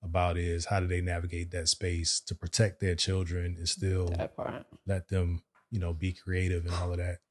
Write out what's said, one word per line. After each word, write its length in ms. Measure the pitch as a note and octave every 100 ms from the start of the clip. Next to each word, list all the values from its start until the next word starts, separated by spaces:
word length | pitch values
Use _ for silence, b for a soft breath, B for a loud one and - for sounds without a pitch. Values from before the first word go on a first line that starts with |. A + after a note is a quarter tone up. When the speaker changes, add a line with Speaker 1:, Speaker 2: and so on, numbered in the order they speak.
Speaker 1:
about 340 | F2 F2+ F2 F2
is 280 | F2 E2+ -
how 140 | G2
do 80 | F2+
they 140 | F2+
navigate 480 | F2+ F2 E2+ E2+ F2
that 160 | F2+ E2
space 540 | - F2+ E2+ D#2+ -
to 140 | - -
protect 440 | E2+ - G#2 -
their 160 | F#2+ E2+
children 600 | - F#2+ E2+ F2 F2 E2+
and 100 | E2+
still 380 | - F#2+ F#2 F2
Speaker 2:
That 260 | F2 - -
part. 280 | - A#2 - - -
Speaker 1:
let 220 | F#2 -
them, 340 | F#2+ F2 E2+ - _ -
you 80 | G2+
know, 140 | F2
be 200 | D#2+ F#2
creative 500 | F2+ F#2+ F#2 F#2 F2 E2+
and 80 | F2
all 160 | F2+
of 80 | F2
that. 180 | F2 F2 _